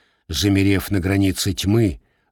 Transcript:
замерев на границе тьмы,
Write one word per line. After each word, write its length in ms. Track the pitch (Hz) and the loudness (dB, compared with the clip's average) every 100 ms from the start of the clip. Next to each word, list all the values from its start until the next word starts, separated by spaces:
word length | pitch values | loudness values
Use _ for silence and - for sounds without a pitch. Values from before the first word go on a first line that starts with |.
| _ _ - | _ _ -10
замерев 600 | 80 101 98 98 95 - | -2 0 2 2 0 0
на 100 | 101 | -2
границе 520 | 92 98 98 87 101 | 0 0 0 -2 -4
тьмы, 480 | 87 95 113 104 - _ _ _ | -4 0 2 0 -2 _ _ _